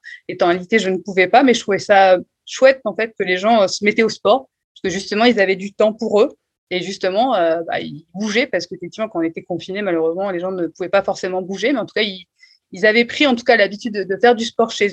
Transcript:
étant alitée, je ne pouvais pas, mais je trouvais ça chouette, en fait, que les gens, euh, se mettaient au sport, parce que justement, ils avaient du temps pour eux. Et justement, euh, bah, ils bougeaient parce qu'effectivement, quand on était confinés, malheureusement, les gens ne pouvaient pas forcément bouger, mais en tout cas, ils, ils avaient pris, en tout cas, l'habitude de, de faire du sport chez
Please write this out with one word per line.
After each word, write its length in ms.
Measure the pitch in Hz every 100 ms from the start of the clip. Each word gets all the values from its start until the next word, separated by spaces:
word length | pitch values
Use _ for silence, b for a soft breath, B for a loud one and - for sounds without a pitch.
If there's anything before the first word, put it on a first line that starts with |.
| B B -
étant 200 | 180 180
alitée, 300 | 180 180 220
je 100 | 190
ne 80 | 190
pouvais 300 | 202 185 185
pas, 160 | 233
mais 100 | 269
je 60 | 233
trouvais 200 | - 190
ça 380 | - 196 196 185 - _ -
chouette, 360 | - 262 262 214
en 100 | 196
fait, 180 | 226 -
que 60 |
les 140 | 185 185
gens, 240 | 208 233
euh, 60 | 185
se 180 | - 208
mettaient 180 | 208
au 60 | 220
sport, 400 | - 196 254 - _ _
parce 80 | _
que 60 | 196
justement, 360 | 180 - 208 247
ils 140 | 208
avaient 160 | 190 190
du 180 | 196
temps 200 | - 214
pour 280 | 220 220 208
eux. 80 | 277 - _ _ -
Et 120 | 180
justement, 540 | 175 196 185 190 262 214
euh, 260 | 170 165 165
bah, 120 | -
ils 260 | 160 147 _
bougeaient 340 | 180 214 208 269
parce 200 | 185 165
qu'effectivement, 400 | 180 170 - 220
quand 120 | 170
on 40 |
était 200 | 165 175
confinés, 380 | - 170 - 190
malheureusement, 500 | 202 170 160 175 196
les 80 | 175
gens 120 | 185
ne 160 | 190 165
pouvaient 220 | - 175
pas 140 | 196
forcément 380 | 196 180 190 185
bouger, 300 | 180 190 220
mais 80 | 262
en 60 | 165
tout 80 | 208
cas, 60 |
ils, 240 | 214 185 - _ b b _
ils 140 | 185 214
avaient 200 | 226 240
pris, 200 | - 294
en 100 | 240
tout 100 | -
cas, 100 | 226
l'habitude 380 | 196 208 240
de, 100 | 208
de 140 | 185 190
faire 160 | 240 233
du 80 |
sport 280 | 226 - 233
chez 180 | - 202